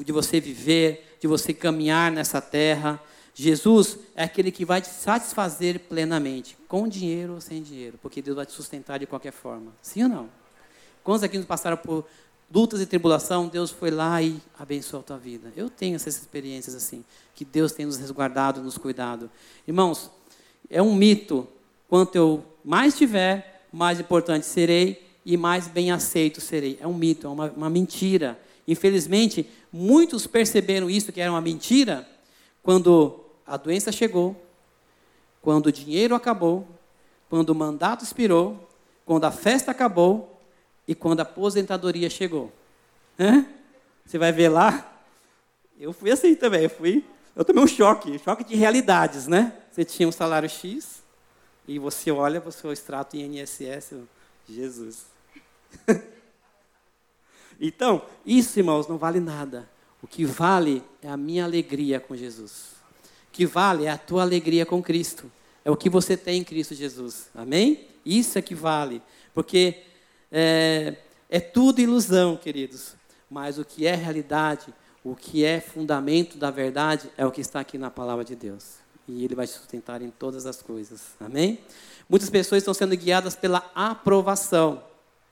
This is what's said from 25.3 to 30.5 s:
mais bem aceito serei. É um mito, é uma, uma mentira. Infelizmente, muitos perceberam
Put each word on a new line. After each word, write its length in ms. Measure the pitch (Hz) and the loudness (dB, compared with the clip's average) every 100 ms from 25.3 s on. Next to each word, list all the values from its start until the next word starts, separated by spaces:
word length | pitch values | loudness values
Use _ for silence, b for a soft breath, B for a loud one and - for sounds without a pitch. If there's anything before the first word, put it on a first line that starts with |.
| 175 | 0
mais 300 | 170 180 175 | 2 0 -2
bem 240 | 180 180 | -2 0
aceito 500 | 175 - 170 156 151 | 0 -2 0 0 -2
serei. 360 | - 160 139 135 | -6 -6 -4 -6
É 60 | 151 | -6
um 60 | |
mito, 340 | 175 165 160 143 | 0 0 0 -4
é 20 | |
uma, 220 | 143 151 | -6 -6
uma 180 | 147 156 | -6 -2
mentira. 720 | 170 180 - 190 185 143 113 b b - | 0 0 -2 0 0 0 -6 b b -4
Infelizmente, 800 | 160 196 196 156 196 226 196 156 B B | 0 2 2 2 2 2 0 -8 B B
muitos 540 | 170 185 285 330 240 - | -4 4 6 6 0 -2
perceberam 640 | 233 220 | 0 2